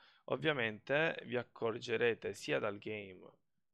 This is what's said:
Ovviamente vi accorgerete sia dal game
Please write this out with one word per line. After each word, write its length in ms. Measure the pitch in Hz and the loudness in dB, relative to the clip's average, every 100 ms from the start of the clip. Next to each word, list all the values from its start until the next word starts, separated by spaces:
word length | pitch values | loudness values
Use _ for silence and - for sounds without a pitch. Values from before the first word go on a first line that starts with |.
| - _ - | -20 _ -4
Ovviamente 960 | 127 151 143 113 107 - 143 160 - 120 | 0 2 2 2 0 0 2 2 0 -2
vi 100 | 120 | -2
accorgerete 1000 | 117 - 113 113 117 113 120 107 107 | -2 -2 -2 0 0 2 4 2 -2
sia 260 | 98 - 139 | -4 -2 0
dal 180 | 113 104 | 0 -4
game 520 | 104 107 98 90 90 - _ _ _ | -6 -6 -8 -14 -18 -20 _ _ _